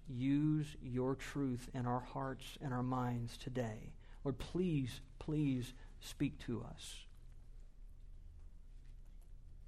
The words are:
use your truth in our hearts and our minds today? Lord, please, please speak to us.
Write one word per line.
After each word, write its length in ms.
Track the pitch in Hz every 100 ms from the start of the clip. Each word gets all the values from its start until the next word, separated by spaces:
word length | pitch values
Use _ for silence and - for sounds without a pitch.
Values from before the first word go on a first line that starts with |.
| -
use 720 | 120 131 143 151 156 147 -
your 320 | 131 123 127
truth 560 | 135 - 143 135 120 -
in 140 | 127 123
our 140 | 127
hearts 580 | 123 139 135 127 - -
and 140 | 139
our 80 | 123
minds 560 | 127 127 123 120 120 -
today? 560 | - 127 113 110 - - - -
Lord, 140 | 143 131
please, 600 | - 170 185 151 123 - - -
please 540 | - 156 147 127 120 - - -
speak 380 | - - 143 -
to 220 | - 113
us. 440 | - - - - - - - - - - - - - - - - - - - - - - - - - - - - - -